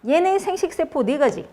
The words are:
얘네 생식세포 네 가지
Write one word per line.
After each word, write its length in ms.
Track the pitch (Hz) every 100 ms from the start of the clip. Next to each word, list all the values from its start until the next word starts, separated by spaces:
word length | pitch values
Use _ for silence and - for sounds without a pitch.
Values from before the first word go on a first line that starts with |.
| 220
얘네 320 | 311 370 392
생식세포 640 | 392 381 349 - 320 285
네 140 | 220 277
가지 280 | 269 165 -